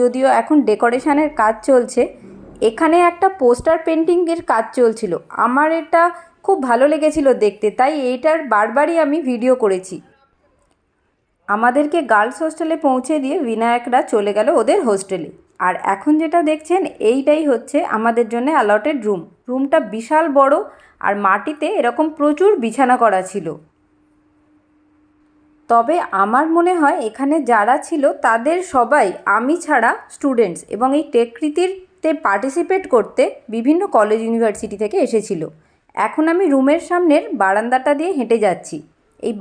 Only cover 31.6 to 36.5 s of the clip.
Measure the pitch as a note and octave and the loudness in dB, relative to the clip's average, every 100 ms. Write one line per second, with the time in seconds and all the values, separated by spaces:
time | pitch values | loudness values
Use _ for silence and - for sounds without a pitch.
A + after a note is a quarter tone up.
31.6 | F#4 F#4+ - _ D#4 D#4 A3 G3+ C4 D#4+ | -4 -4 -16 _ -4 -2 -2 -2 -2 -4
32.6 | E4 F#4+ - A#3 F#3+ - D#4+ - - A3+ | -2 -2 0 0 0 -2 -2 -4 -10 -4
33.6 | A#3+ E4 G4+ A#3 G#3 A3 A3+ A3+ A3+ G#3 | 0 0 2 2 2 0 -2 -2 -2 -4
34.6 | G#3+ G3+ G#3+ F#4+ C4 A3 G#3 F3 D#3+ - | -8 -6 -4 -2 0 -2 -4 -8 -8 -14
35.6 | _ _ _ - G#3+ - D#4+ E4+ F#4 | _ _ _ -4 -4 0 0 2 2